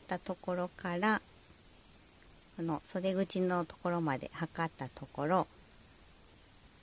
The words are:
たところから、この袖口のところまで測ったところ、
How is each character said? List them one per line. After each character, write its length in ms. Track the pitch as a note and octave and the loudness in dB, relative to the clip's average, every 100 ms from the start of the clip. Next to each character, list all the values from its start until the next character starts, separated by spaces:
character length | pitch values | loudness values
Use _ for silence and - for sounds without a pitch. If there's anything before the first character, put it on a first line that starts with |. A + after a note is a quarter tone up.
| - | -4
た 120 | F3+ | -6
と 160 | - | -4
こ 200 | F#3 - | -6 -2
ろ 140 | F3+ F3 | -2 -2
か 300 | - F#3 F3 | -4 -4 2
ら、 240 | G#3 G#3+ - - - - - - - - - - - - - - | 2 2 0 -16 -20 -20 -20 -20 -20 -20 -20 -20 -20 -20 -14 -4
こ 40 | |
の 200 | E3 D3+ | -2 -2
袖 300 | - F#3+ F#3 | -4 -2 0
口 260 | F#3 F#3+ F#3+ | 2 2 2
の 240 | F#3 F3+ | 2 2
と 120 | E3 - | 0 -4
こ 80 | F3+ | -2
ろ 120 | F3 | 2
ま 160 | D#3+ C3 | 2 0
で 120 | - | -2
測 340 | - E3 - E3 | -6 -6 -2 -4
っ 20 | - | -4
た 140 | C3 | -12
と 160 | - C3+ | -10 -10
こ 200 | - D3 | -2 2
ろ、 200 | F#3 - - - - - - - - - - - - - - | 4 2 -4 -20 -20 -20 -20 -20 -20 -20 -20 -20 -20 -20 -20